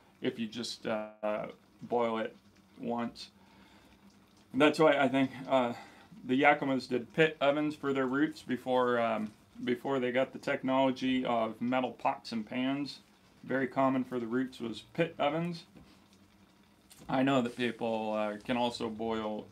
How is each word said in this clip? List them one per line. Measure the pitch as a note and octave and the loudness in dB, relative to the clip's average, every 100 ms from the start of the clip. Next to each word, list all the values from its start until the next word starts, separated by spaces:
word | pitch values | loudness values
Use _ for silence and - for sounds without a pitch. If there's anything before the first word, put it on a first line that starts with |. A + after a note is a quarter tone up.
| _ _ | _ _
if | B2+ B2 | -6 -4
you | A2+ | -8
just, | A#2+ A2+ - A#2+ | -6 -8 -8 -4
uh, | A2 G#2+ G#2+ G#2+ G#2+ - - - _ | -4 -4 -6 -4 -4 -6 -12 -20 _
boil | A2 A#2+ A#2 A2+ | -2 0 2 0
it | A2 - - - _ - | -4 -8 -20 -20 _ -10
once. | A#2 A#2 A#2 - - - - - - - - - - - - - - | -6 -4 -4 -8 -18 -20 -20 -20 -20 -20 -20 -20 -20 -20 -20 -20 -6
And | B2+ | 4
that's | D3+ D3+ | 4 6
why | D#3 C#3 | 6 6
I | C3+ | 4
think, | C3+ C3 B2 C#3 | 2 0 -2 2
uh, | C3+ A#2+ A#2 - - - - B2 | 2 2 -2 -12 -20 -20 -16 -2
the | B2+ | 4
Yakimas | C#3+ D3 C#3 C3 - | 6 4 2 -2 -2
did | B2 A2+ | -4 -2
pit | - D#3+ D#3 | 2 2 4
ovens | C#3 D3 D3+ C#3+ | 2 2 -2 -2
for | C#3 | -2
their | C3+ C3 | 0 0
roots | C3+ D#3 - | 2 0 -2
before, | - B2 C3 B2+ B2 A#2+ | -6 -4 0 2 4 2
um, | A2+ G#2+ G#2+ - - A#2 | 2 0 -4 -10 -20 -8
before | B2 B2 C#3+ C3+ | -4 -2 0 0
they | B2 | 2
got | B2 C3 | 2 0
the | A#2 | -2
technology | - C3+ C3 C3 C3+ B2+ C3 B2+ | -4 -2 0 2 2 2 0 0
of | B2 A#2 A2 A2 | 2 0 0 -2
metal | A#2+ B2+ B2 | 0 0 0
pots | - C3+ - - | -2 -4 -4 -6
and | A2+ G#2 | -8 -6
pans. | B2 C3 C#3 C3+ - - _ _ - | -4 -2 -2 -6 -10 -20 _ _ -20
Very | - C3 B2+ | -4 -2 0
common | C#3 C3+ C3 | 2 2 2
for | B2+ B2+ | -2 -4
the | A2+ | -2
roots | B2 C3 - | -2 -2 -6
was | A#2 G#2 - | -8 -8 -10
pit | - E3 - | -2 -2 0
ovens. | C#3+ D#3 E3+ E3+ - - - - - - - _ - _ _ _ _ - - | -2 0 -4 -6 -14 -20 -20 -20 -20 -20 -20 _ -20 _ _ _ _ -20 -4
I | C3 | 0
know | C3+ C3+ | 2 2
that | A#2+ B2 | 0 -2
people, | B2 A2+ A#2 A2 G#2+ | -4 -2 -4 -2 -2
uh, | G#2+ G#2+ G#2+ | -2 -2 -4
can | - B2 | -4 0
also | A#2+ - A#2 | 0 -2 -6
boil | G#2+ A2+ A2 A2 G#2+ - | -4 -4 -2 -4 -6 -8